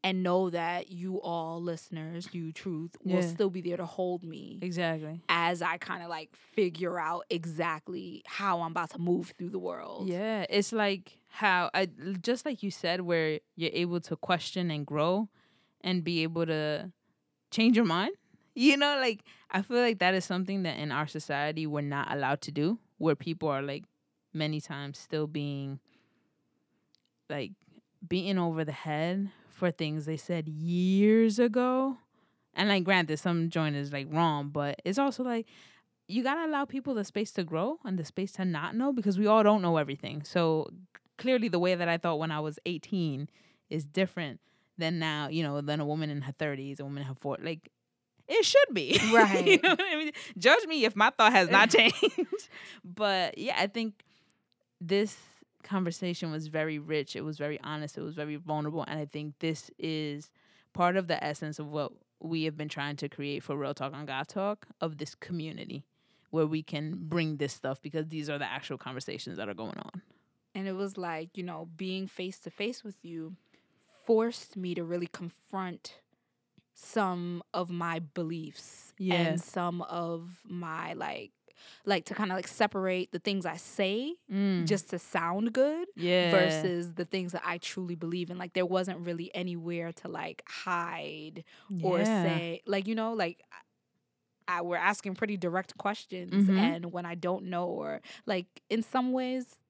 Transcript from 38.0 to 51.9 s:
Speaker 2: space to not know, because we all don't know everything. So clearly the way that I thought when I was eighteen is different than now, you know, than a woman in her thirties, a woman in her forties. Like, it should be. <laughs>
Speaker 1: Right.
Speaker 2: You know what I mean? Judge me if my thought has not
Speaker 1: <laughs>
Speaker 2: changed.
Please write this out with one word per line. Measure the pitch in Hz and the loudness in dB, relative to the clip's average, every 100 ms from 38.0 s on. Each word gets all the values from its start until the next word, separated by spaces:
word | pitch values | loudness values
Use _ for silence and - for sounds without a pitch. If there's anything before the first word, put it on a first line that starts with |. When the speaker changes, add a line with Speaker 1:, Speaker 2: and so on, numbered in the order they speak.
Speaker 2:
space | 151 - 196 | -4 -6 -6
to | - | -2
not | 185 160 165 226 | -2 -2 -2 0
know, | 269 | 0
because | 254 202 185 | 0 0 2
we | 208 | 6
all | 220 | 8
don't | 208 214 | 8 6
know | 175 160 | 6 4
everything. | 143 139 - 151 | 2 -4 -6 -8
So | 147 180 165 156 - 180 185 - _ - | -2 2 4 2 -2 -10 -20 -20 _ -6
clearly | 240 254 220 | 2 4 4
the | 170 | 4
way | 180 | 4
that | 180 170 | 4 2
I | 165 | 2
thought | 170 151 | 0 0
when | 160 | -2
I | 151 | -2
was | 151 147 175 | -4 -4 -6
eighteen | 170 - 190 165 135 143 _ _ _ _ | -6 -4 -2 0 -2 -8 _ _ _ _
is | 160 147 | -6 -4
different | - 185 - 151 - _ _ _ - | 0 0 -2 -8 -10 _ _ _ -4
than | 165 170 | -2 0
now, | 160 151 143 | 0 0 -2
you | 156 | -2
know, | 156 143 | 0 -2
than | 143 151 | -2 -2
a | 147 | 0
woman | 156 151 | -2 -2
in | 143 | -4
her | 135 | -6
thirties, | 139 151 135 139 135 | -4 -4 -4 -8 -8
a | |
woman | 143 143 | -8 -8
in | 135 | -8
her | |
forties. | 131 143 131 160 | -6 -6 -6 -6
Like, | 165 - _ _ _ _ _ - | -8 -12 _ _ _ _ _ 0
it | 440 | 2
should | - 554 571 | 8 8 8
be. | 214 139 - | 4 4 4
<laughs> | 220 | 8
Speaker 1:
Right. | 453 208 196 180 | 10 10 6 8
Speaker 2:
You | 381 | 8
know | 370 | 8
what | 349 | 4
I | 381 311 | 2 0
mean? | 311 - - 190 | -4 -8 -14 4
Judge | 208 339 381 | 8 8 6
me | 311 | 2
if | 220 | 2
my | 202 220 | 6 4
thought | - 220 | 8 8
has | 226 175 | 10 8
not | 196 226 | 8 10
Speaker 1:
<laughs> | - | 8
Speaker 2:
changed. | 226 | 8